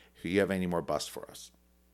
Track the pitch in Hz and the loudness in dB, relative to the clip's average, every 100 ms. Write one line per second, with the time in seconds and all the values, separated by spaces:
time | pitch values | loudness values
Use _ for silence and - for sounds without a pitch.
0 | - - 85 95 95 95 90 85 76 76 | -20 -10 2 4 4 2 2 0 0 -2
1 | - - - - - - _ _ _ | -4 -10 -14 -16 -18 -20 _ _ _